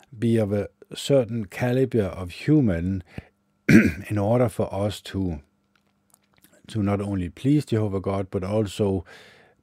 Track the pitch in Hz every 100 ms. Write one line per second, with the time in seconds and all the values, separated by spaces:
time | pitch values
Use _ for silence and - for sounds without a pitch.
0 | _ 110 117 113 101 104 98 - - -
1 | - 139 107 117 101 - 123 127 131 117
2 | 95 90 90 - - 151 117 85 90 95
3 | - - - _ _ _ - 110 107 78
4 | - 104 101 123 120 - 95 98 104 -
5 | - 98 95 76 - _ _ _ _ _
6 | _ _ _ _ _ _ - 110 98 101
7 | 101 98 87 - 135 147 - 113 107 95
8 | 95 98 95 101 92 107 104 - 101 95
9 | - - - - _ _